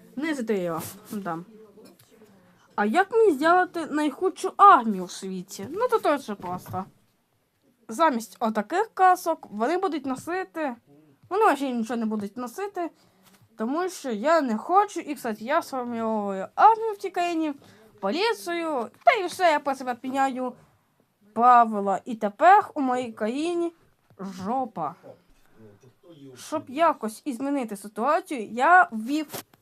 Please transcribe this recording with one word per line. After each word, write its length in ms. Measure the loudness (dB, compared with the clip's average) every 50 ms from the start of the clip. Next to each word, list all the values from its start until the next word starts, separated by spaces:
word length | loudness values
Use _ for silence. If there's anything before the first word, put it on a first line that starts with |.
| -20 -16 -10
низити 420 | -6 -4 -4 -4 -4 -2 -2 -2 -2
його, 240 | -2 -2 -4 -6 -8 -10 -14 -16 -16 -12
да. 280 | -10 -8 -8 -6 -8 -8 -10 -14 -20 -20 -20 -20 _ -20 -20 -20 -20 _ _ _ _ -20 -20 -20 _ _ _ _ _ _ _ _ _
А 100 | -2 -2
як 260 | 2 2 2 0 2
мені 220 | 4 4 4 4 4 4
зробити 480 | 4 4 4 4 2 0 -2 -8 -6
найхудшу 680 | -4 -2 -2 -2 -2 -2 -2 -2 -4 -2 -4 -6 -4 4
армію 480 | 8 8 10 10 8 6 2 -4 -4 -6
в 60 | -8
світі? 560 | -10 -12 -10 -10 -8 -10 -10 -12 -14 -14 -12 -10
Ну, 180 | -4 -4 -2 0
то 100 | 0 0
дуже 360 | 0 0 -2 -2 -4 -8 -10
просто. 500 | -10 -8 -8 -8 -10 -10 -10 -10 -10 -10 -10 _ _ _ _ _ _ _ _ _ _ _ _ _ _ _ _ _ _ _ -8
Замість 480 | -2 2 2 2 2 0 -4 -8 -6 -4
отаких 500 | -2 -2 0 -2 -2 0 0 -2 -2 -2 _
касок 520 | 4 6 6 6 4 2 -2 -4 -4 -6 -12
вони 280 | -6 -2 -2 0 0 0
будуть 280 | -2 -2 -4 -4 -6
носити, 680 | -6 -8 -6 -6 -6 -6 -6 -6 -8 -8 -6 -6 -6 -8 -10 _ _ -20 -20 _ _ _ _ -10 -4
вони 140 | 0 2 4 4
взагалі 240 | 2 2 -2 -4 -2
нічого 200 | -4 -4 -4 -4
не 100 | -4 -4
будуть 300 | -4 -4 -4 -6 -8 -10
носити, 540 | -10 -12 -10 -10 -10 -10 -8 -8 -8 -8 -8 -10 _ _ _ _ _ _ _ _ _ _ _ _
тому 320 | -6 -6 -4 -2 -2 -4 -4
що 220 | -6 -8 -8 -6
я 300 | -6 -2 2 2 2 4
не 160 | 2 0 -2
хочу. 440 | -4 -2 2 2 2 2 2 -2 -8
І, 140 | -8 -8 -10
кстати, 300 | -8 -6 -8 -8 -6 -4
я 180 | -2 -2 -2
сформовую 840 | -2 -2 -6 -8 -6 -6 -6 -4 -4 -2 -2 -2 -4 -4 -6 -6 -8 -6 _
армію 380 | 6 6 6 6 4 0 -4
в 40 | -6
цій 140 | -6 -8 -6
країні, 440 | -4 -2 -2 -2 -2 -2 -4 -4 -6 -8 -14 -20 -20 -20 -20 -20 _ _
поліцію, 880 | -6 -4 -2 0 0 -2 -2 -4 -6 -6 -6 -6 -4 -4 -4 -4 -6 -6 -10 _ 0
та 80 | 2
і 140 | 2 2 0
все, 180 | -4 -2 0 2 2
я 80 | 2 2
по 140 | 0 -4 -6
себе 200 | -4 -6 -8 -8
підняю 580 | -8 -8 -6 -2 0 0 -2 -2 -4 -6 -8 -8 -12 _ _ _ _ _ _ _ _ _ _ _ _ _ _ 0
правила. 640 | 4 6 8 8 8 8 6 2 -2 0 0 -2 -2 -4
І 100 | -8 -6
тепер 560 | -4 -4 -4 0 4 8 8 8 8 6 2 -2
у 60 | -2
моїй 320 | -2 0 0 -2 -4 -6
країні 600 | -6 -4 -4 -4 -2 -2 -4 -2 -2 -2 -2 -4 -6 _ _ _ _ _ _ _ _ -14
жопа. 760 | -12 -12 -10 -8 -6 -4 -4 -4 -4 -6 -6 -6 -6 -6 -8 -10 -16 -20 -20 _ _ _ _ _ _ _ _ -20 -20 -20 -20 _ _ -20 _ _ _ -20 -20 -20 -20 -20 -20
Щоб 300 | -20 -10 -8 -8 -8 -8 -6
якось 540 | -2 2 2 2 2 0 -4 -10 -10 -10 -8
змінити 500 | -8 -6 -4 -4 -2 -2 -2 -4 -6 -8
ситуацію, 720 | -12 -14 -12 -8 -4 0 0 0 0 -2 -4 -8 -8 -8
я 420 | -8 -4 0 4 6 8 8 6 4
ввів 520 | 0 -6 -6 -4 -4 -4 -4 -6 -10 -14 -14 _ _ _